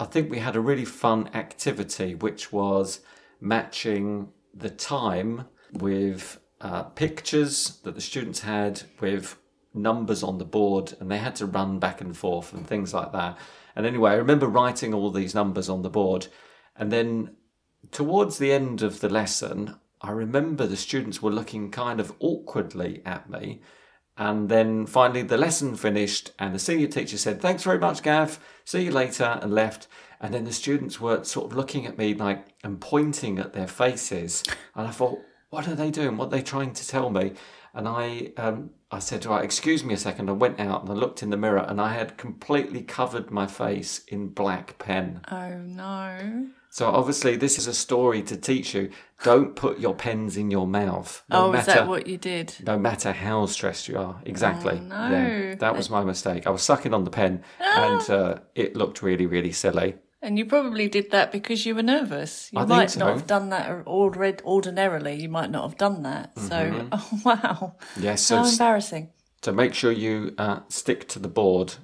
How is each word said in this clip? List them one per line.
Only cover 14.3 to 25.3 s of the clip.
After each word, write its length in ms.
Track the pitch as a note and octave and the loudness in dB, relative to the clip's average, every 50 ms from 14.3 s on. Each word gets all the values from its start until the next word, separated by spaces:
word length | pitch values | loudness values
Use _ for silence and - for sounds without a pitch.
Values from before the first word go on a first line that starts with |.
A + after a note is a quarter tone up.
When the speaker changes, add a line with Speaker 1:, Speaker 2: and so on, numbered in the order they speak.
| D3 C#3+ C#3 A#2 | 6 6 6 4
Speaker 1:
writing 440 | G2+ B2 B2 B2 A#2+ - C3 A2+ G#2+ | 4 4 4 4 2 -2 -2 -2 0
all 160 | G#2 G2 G#2 | 0 0 0
these 240 | F2+ G2 F#2+ F2+ F#2+ | 0 -2 -2 0 0
numbers 340 | G#2 G#2 G2 F#2 G2 F2+ F#2 | 0 0 2 0 -2 -2 -2
on 140 | F#2+ F#2 F2+ | -2 -2 -4
the 80 | F#2+ | 0
board, 360 | - G#2+ G2 F#2+ F#2+ F#2 - - - - - - - - _ _ _ | 0 2 2 4 2 0 -2 -6 -14 -20 -20 -20 -20 -20 _ _ _
and 140 | - A2 G#2 | -6 -4 0
then 460 | A2+ A#2 A#2 A#2 A2+ A2+ G#2+ - - _ _ _ _ _ _ _ _ _ - - - | 2 2 2 2 0 -2 -4 -6 -10 _ _ _ _ _ _ _ _ _ -20 -14 -6
towards 460 | - D3 D3+ F3+ G3+ G#3 F3+ D#3 - | -4 -2 2 4 4 4 2 2 0
the 140 | C#3 C#3 C#3 | 2 4 4
end 300 | C#3 C3+ B2+ A#2+ G2+ A2 | 4 2 0 -2 -2 -2
of 180 | G2+ - - | -2 -2 -2
the 80 | - G2+ | -2 2
lesson, 680 | F#2+ A2 G#2 - - - - - - F#2+ G#2 - - - _ _ _ _ | 2 2 0 0 -2 -4 -4 -4 -4 -6 -6 -8 -10 -14 _ _ _ _
I 100 | - G2+ | -8 -6
remember 560 | G#2+ A2+ A2+ A2 B2 C#3 D#3 E3 D#3 C#3 B2 | -4 -4 -4 0 2 2 2 2 0 0 0
the 100 | F#2+ G2 | 0 0
students 440 | - - - - C3+ A2+ A2 F#2 - - | -4 -4 -4 -4 -4 -4 -4 -6 -2 -2
were 80 | G#2+ | 0
looking 400 | G#2 A2+ A2 - - A2 G#2 G2 | 0 0 -4 -6 -6 -8 -8 -6
kind 300 | G2+ B2 B2 A#2+ A#2 A2 | -6 -4 -4 -2 -2 -2
of 120 | G2+ E2 - - | -4 -4 -6 -2
awkwardly 840 | - E3 D#3+ - - - - A2+ F#2 - - F2+ F2+ F2 - - - | 0 0 0 -2 -6 -4 -4 -4 -4 -4 -4 -6 -6 -6 -6 -8 -8
at 240 | F#2 F2+ - - - | -8 -8 -8 -8 -10
me. 300 | F#2 - - G2+ A2+ - - - - - - _ _ _ _ _ _ | -10 -10 -8 -10 -10 -12 -14 -20 -20 -20 -20 _ _ _ _ _ _
And 320 | - G#2 G#2 G#2+ G#2+ G#2 G2+ | -4 -2 -2 0 0 2 4
then 380 | A2+ A2+ A2+ A2 A2 A2 A2 | 6 6 6 6 2 0 -2
finally 360 | G#2 - C3 B2 B2 B2 B2 A2 | 2 4 6 6 6 4 2 0
the 140 | F#2 | 2